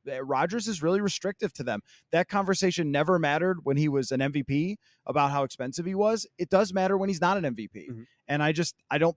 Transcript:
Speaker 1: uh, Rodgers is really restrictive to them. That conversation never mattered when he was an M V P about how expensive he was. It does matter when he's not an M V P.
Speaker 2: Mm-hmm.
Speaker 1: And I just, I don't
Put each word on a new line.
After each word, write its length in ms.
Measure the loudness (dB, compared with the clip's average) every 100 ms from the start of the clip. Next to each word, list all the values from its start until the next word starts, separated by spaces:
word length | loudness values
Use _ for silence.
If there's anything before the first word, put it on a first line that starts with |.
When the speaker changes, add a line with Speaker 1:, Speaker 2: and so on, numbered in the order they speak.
| -10
Speaker 1:
uh, 140 | -8
Rodgers 420 | -2 0 0 -2 -4
is 160 | -2
really 180 | 0 2
restrictive 520 | 0 -2 -6 -4 -6
to 80 | -6
them. 180 | -6 -6 -8 -20 _
That 180 | 0 0
conversation 600 | 0 0 2 2 0 0
never 280 | 0 2 2
mattered 400 | 2 2 0 0
when 140 | 0 2
he 120 | 2
was 220 | 2 0
an 100 | 0
M 120 | 0
V 100 | -2
P 360 | -2 -2 -2 -6 _ _ -4
about 240 | 0 2
how 140 | 2
expensive 420 | -2 -4 -8 -6 -4
he 80 |
was. 320 | 0 2 0 -6 -8
It 140 | 0
does 220 | 2 2
matter 240 | 0 0 2
when 100 | 0
he's 120 | 0
not 160 | 2 2
an 80 |
M 100 | -2
V 140 | -4 -10
P. 200 | -12 -14
Speaker 2:
Mm-hmm. 120 | -16 -16 _ -4
Speaker 1:
And 160 | 0
I 100 | 2
just, 220 | 2 -2 -4 _
I 80 | 2
don't 180 | 2